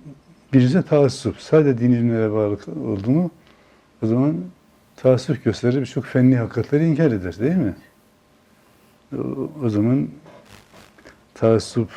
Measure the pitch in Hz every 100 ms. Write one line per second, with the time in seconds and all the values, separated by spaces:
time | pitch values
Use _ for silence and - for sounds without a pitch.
0 | 147 139 _ _ _ 135 123 175 - 151
1 | 139 - 110 92 - 156 147 120 123 123
2 | 117 113 110 107 104 104 - 160 123 104
3 | 104 147 175 - _ _ _ _ _ -
4 | 110 120 143 170 180 - _ _ _ _
5 | 127 123 - 123 120 104 120 131 123 -
6 | - 131 127 127 110 - 107 147 165 147
7 | 160 107 90 87 127 180 110 - - _
8 | _ _ _ _ _ _ _ _ _ _
9 | - 135 127 135 - 151 123 104 110 135
10 | 151 - - - - - _ - - _
11 | - - _ - 113 113 - 120 107